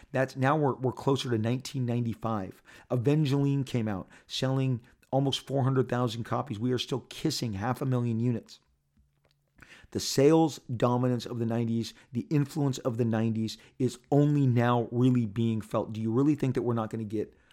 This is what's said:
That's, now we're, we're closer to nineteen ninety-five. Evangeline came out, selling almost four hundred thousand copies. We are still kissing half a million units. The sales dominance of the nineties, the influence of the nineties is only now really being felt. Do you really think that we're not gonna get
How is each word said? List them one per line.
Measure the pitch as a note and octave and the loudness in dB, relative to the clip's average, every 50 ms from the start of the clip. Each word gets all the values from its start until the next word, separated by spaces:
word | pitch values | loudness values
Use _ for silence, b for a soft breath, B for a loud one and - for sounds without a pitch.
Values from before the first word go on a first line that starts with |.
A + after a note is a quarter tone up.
| B B | B B
That's, | B C3 C3+ C3 - | B -2 -2 -2 -2
now | C3+ B2+ C3+ D3+ | 0 2 2 2
we're, | D#3+ D3 C3+ A#2 | 2 2 0 0
we're | - C3 B2 | 0 -2 -2
closer | - - - C3+ C#3 B2 - B2+ | -2 0 0 0 0 0 0 0
to | A#2 | 0
nineteen | A2 A2 A#2 B2+ C3 - - - C3 B2 | 0 0 0 -2 -4 -6 -6 -6 -4 -2
ninety-five. | A#2+ A#2+ A#2+ A#2+ A#2 G#2+ - - A2+ A2+ G#2 F#2+ G2 - - _ B B B B B | -2 -2 -2 -2 -2 -4 -4 -4 -4 -4 -4 -6 -8 -12 -18 _ B B B B B
Evangeline | B2 B2 A2+ C#3+ D3 D#3 D#3 C3 C3+ C#3 C#3 C#3 C#3 C#3 C3 | -2 0 2 2 2 4 2 2 2 2 2 2 0 0 -2
came | - - B2 A2 | -2 -2 -2 -2
out, | G#2+ G2+ F2+ - - B B B | -2 -4 -6 -8 -12 B B B
selling | B - - C3+ C3 C3+ C3+ C3+ C3 B2+ A2 - b b b _ - | B -6 -4 -2 0 0 0 0 0 -2 -4 -6 b b b _ -2
almost | - C3+ C#3 C3+ C3 - - | 0 0 0 0 -2 -4 -4
four | - C3 C#3 B2 | -2 -2 0 0
hundred | C3 C3+ C3 B2 | 2 2 0 0
thousand | B2+ A#2+ B2 B2 A#2 A2 A#2 A2 | 0 0 -2 -2 -2 -4 -6 -6
copies. | - A#2 B2 A#2+ - A2 G2+ | -4 -4 -4 -4 -6 -6 -4
We | A#2+ B2+ | -2 -2
are | B2 A#2 | -2 -2
still | - - C#3 A#2 - - | -2 -4 -6 -6 -8 -10
kissing | - - - D#3+ C3 - C3 A2+ G2+ | -10 -4 -4 -2 -2 -2 -4 -4 -4
half | G2 G#2 B2+ B2+ - | -4 -4 -4 -4 -2
a | C#3 | -2
million | C3+ B2+ B2 A#2+ A#2+ A2+ A2 | -2 0 0 0 0 0 0
units. | A#2 B2 A#2 G#2+ - - - - _ _ _ _ _ _ _ _ _ _ _ _ _ _ _ _ _ _ _ B B B B B B B | 0 0 0 -2 -6 -12 -20 -20 _ _ _ _ _ _ _ _ _ _ _ _ _ _ _ _ _ _ _ B B B B B B B
The | - G2+ | -8 -6
sales | - - - C3 C3+ D3+ D#3+ D#3+ E3 D3 - - _ - B2 | -4 -2 4 6 6 8 8 6 4 4 0 -6 _ -8 -2
dominance | G#2 B2+ B2 B2 B2 B2+ B2+ B2 A#2 - | 0 2 2 2 2 2 0 0 -2 -4
of | - B2+ A2+ | -6 -6 -4
the | A#2 | -2
nineties, | A2+ A2+ A#2 A#2 A2+ A2+ A#2 A2 - - b b b | -2 -2 -2 -2 -2 -2 -2 -4 -6 -10 b b b
the | b - - - | b -6 -4 0
influence | D#3+ D3 C#3+ C3 - D#3 C#3+ C#3 C3 - | 0 0 0 0 -2 -2 -2 -2 -2 -2
of | - C3 A2+ | -4 -4 -2
the | A#2 B2 | 0 0
nineties | A2+ A2+ A2 A2+ A2+ A2 A2 A2 G#2 - B B B B B | 0 0 0 0 0 0 -2 -4 -6 -8 B B B B B
is | B2+ B2 - - _ - | -2 -2 -4 -6 _ 2
only | C#3+ C#3+ D3 D3 D3 C#3+ C#3 | 4 4 4 4 4 4 4
now | B2+ A#2 A#2+ A#2+ A#2+ A#2+ A#2+ A2+ - | 4 4 4 4 2 2 2 0 0
really | A#2+ A#2+ B2+ C3 B2+ B2 A#2 | 0 4 4 4 4 4 0
being | G#2 G2+ A#2 A#2 A2+ A2 A2 | -2 -2 0 0 0 0 -2
felt. | - - - A2 F#2 F#2+ A2 | -4 -4 -2 -2 -2 -2 -4
Do | A2 | -4
you | A2 A2+ | -2 0
really | A2 B2+ C#3+ D#3 D3 | 2 2 2 2 2
think | C3 C3+ C3 B2 | 2 0 0 0
that | B2 G#2+ | 0 0
we're | A#2+ A#2 | 0 0
not | A#2 A2 G#2+ | -2 -2 -4
gonna | - A2+ A2 | -6 -8 -6
get | G2+ G#2+ G#2 - - - b b b | -4 -4 -4 -4 -4 -8 b b b